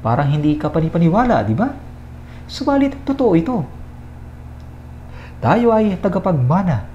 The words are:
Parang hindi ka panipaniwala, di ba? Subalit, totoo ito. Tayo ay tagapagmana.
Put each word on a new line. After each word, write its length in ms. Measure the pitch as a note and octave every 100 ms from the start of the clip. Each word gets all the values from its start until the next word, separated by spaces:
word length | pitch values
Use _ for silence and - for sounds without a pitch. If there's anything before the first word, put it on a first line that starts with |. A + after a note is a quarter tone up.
Parang 240 | A2 C#3+ C#3
hindi 320 | D3+ D3+ D3
ka 80 | D3+
panipaniwala, 720 | E3 D#3+ E3+ E3+ F#3+ B3+ E3 G#2
di 80 | A2+
ba? 160 | B3+ - - - - - - - -
Subalit, 480 | - C#4 C#4 C#4 C#4 -
totoo 240 | C4+ B3 E3+
ito. 240 | E3 A#3+ C#3 - - - - - - - - - - - - - - - - -
Tayo 320 | - G3 A#3+
ay 240 | A3 G#3+ F#3
tagapagmana. 880 | G3+ F#3 F#3+ D#3+ B2 E3+ F#3 B2 -